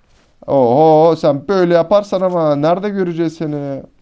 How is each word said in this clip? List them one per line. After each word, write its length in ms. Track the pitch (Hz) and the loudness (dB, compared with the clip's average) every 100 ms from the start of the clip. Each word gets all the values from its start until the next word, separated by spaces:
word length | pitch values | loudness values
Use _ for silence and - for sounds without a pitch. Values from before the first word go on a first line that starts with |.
| _ _ _ _ - | _ _ _ _ -4
Oho, 680 | 139 120 131 160 156 165 160 | 0 2 4 4 4 4 2
sen 320 | 202 185 180 | 0 -2 -2
böyle 260 | 196 175 | 0 2
yaparsan 480 | 170 165 208 208 190 | 2 2 0 0 -4
ama 340 | 185 180 156 143 | -2 0 0 0
nerede 340 | 156 180 208 | 0 -2 -4
göreceğiz 460 | 196 180 165 165 160 | -4 -4 -4 -6 -4
seni? 460 | 156 147 143 135 - _ | -8 -8 -8 -10 -14 _